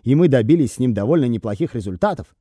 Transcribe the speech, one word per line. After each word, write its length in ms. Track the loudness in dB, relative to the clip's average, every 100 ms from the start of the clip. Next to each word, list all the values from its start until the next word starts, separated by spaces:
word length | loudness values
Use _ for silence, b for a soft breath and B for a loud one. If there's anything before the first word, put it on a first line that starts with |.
и 100 | 0
мы 140 | 2 4
добились 460 | 4 4 2 2
с 60 | -2
ним 140 | -2
довольно 320 | 0 0 0 0
неплохих 480 | -2 -4 -6 -6
результатов". 640 | -6 -8 -4 -4 -4 -10 _